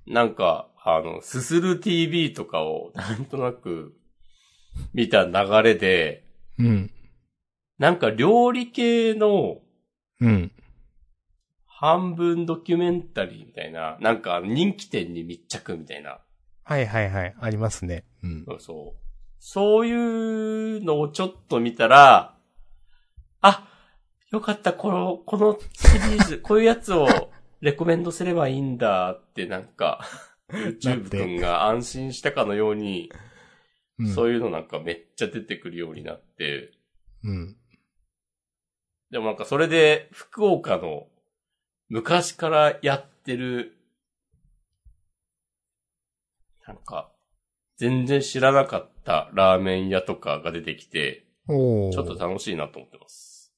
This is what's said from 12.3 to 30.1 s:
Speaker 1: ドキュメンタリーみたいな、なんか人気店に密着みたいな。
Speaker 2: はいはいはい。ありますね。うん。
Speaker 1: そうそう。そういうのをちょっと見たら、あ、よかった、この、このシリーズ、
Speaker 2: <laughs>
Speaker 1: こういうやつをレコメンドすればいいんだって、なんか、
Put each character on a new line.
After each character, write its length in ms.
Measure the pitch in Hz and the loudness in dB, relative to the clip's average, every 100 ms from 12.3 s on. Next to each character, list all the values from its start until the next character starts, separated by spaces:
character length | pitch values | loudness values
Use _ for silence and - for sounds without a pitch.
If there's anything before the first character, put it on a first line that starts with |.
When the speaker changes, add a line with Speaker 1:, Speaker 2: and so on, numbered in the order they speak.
| 170 165 | -2 -4
Speaker 1:
ド 100 | 165 | -6
キ 180 | - | -2
ュ 40 | 170 | 0
メ 100 | 175 | 0
ン 220 | 175 - | -2 -6
タ 160 | 107 92 | -8 -8
リ 160 | - | -10
ー 40 | - | -20
み 60 | |
た 120 | - | -16
い 80 | 80 | -14
な、 260 | 82 78 82 | -8 -10 -2
な 120 | 110 | 0
ん 80 | 110 | 0
か 180 | 92 87 | -2 -4
人 320 | 95 139 196 | -2 0 0
気 140 | 185 - | -2 -8
店 240 | 110 85 | -8 -6
に 100 | 85 | -10
密 240 | 85 85 - | -12 -14 -12
着 300 | - - 85 | -14 -10 -12
み 80 | |
た 100 | 78 | -12
い 80 | 71 | -16
な。 200 | 76 - _ _ _ - | -16 -18 _ _ _ -20
Speaker 2:
は 140 | - 143 | -6 -4
い 80 | 110 | -2
は 160 | 110 | -2
い 80 | 98 | -2
は 160 | 95 90 | -4 -6
い。 100 | - | -8
あ 120 | 113 | -6
り 80 | 107 | -4
ま 120 | 110 | -4
す 140 | - | -4
ね。 200 | 90 82 _ _ | -8 -8 _ _
う 60 | 87 | -10
ん。 160 | 78 82 | -10 -12
Speaker 1:
そ 80 | |
う 60 | - | -16
そ 340 | - 78 73 - | -16 -18 -16 -14
う。 40 | - - - - | -16 -16 -20 -20
そ 420 | - 196 208 220 | -10 0 4 4
う 60 | 233 | 4
い 920 | 233 233 226 226 220 220 220 220 214 | 0 -2 -2 -4 -4 -4 -4 -6 -4
う 40 | |
の 180 | 170 151 | -2 -2
を 100 | 147 | -2
ち 100 | 170 | -4
ょ 60 | 190 | -6
っ 80 | - - | -8 -4
と 120 | 120 | -2
見 160 | 117 117 | -2 0
た 100 | 113 | 8
ら、 520 | 135 131 101 - _ _ - - - - _ _ - - - | 12 12 10 4 _ _ -20 -20 -20 -20 _ _ -20 -20 4
あ、 260 | 196 - - _ _ _ _ _ - | 4 4 -8 _ _ _ _ _ -8
よ 80 | 214 | -6
か 120 | 214 | -4
っ 80 | 202 | -2
た、 120 | 180 | -2
こ 180 | - 202 | -2 -4
の、 280 | 180 180 175 | -2 -2 -6
こ 180 | - 202 | -6 2
の 240 | 208 208 - | 2 2 -10
シ 140 | - - 202 214 | 6 8 8 4
リ 80 | 214 | 2
ー 60 | 185 | 2
ズ、 120 | 147 | 0
Speaker 2:
<laughs> 20 | |
Speaker 1:
こ 140 | - 214 | 2 4
う 20 | |
い 40 | |
う 20 | |
や 100 | 226 | 4
つ 180 | 226 208 | 2 0
を 140 | 170 131 101 - - - - | 2 4 2 -2 -18 -20 -4
レ 120 | 147 | -4
コ 120 | 143 | 0
メ 100 | 170 | 0
ン 80 | 170 | 0
ド 80 | 175 | -2
す 140 | 170 | -6
れ 100 | 180 | -4
ば 140 | 170 139 | -2 -2
い 60 | |
い 60 | 135 | -2
ん 160 | 135 120 | -4 0
だ 360 | 110 92 92 | 0 0 -2
っ 200 | 92 _ | -6 _
て、 140 | - 87 | -10 -8
な 120 | 95 | -8
ん 100 | - | -12
か、 360 | - 80 - - | -4 -4 -4 -12